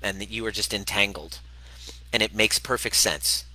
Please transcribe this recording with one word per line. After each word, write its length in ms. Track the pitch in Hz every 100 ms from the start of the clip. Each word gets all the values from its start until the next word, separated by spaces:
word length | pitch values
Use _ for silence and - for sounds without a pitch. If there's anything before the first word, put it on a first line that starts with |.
And 180 | 104 98
that 100 | 98
you 120 | 113
were 80 | 110
just 240 | 107 104
entangled. 640 | 107 98 104 101 95 76 - - - - - - - -
And 100 | 120
it 120 | 107
makes 240 | 107 107 -
perfect 380 | - 123 120 -
sense. 480 | 107 76 - - -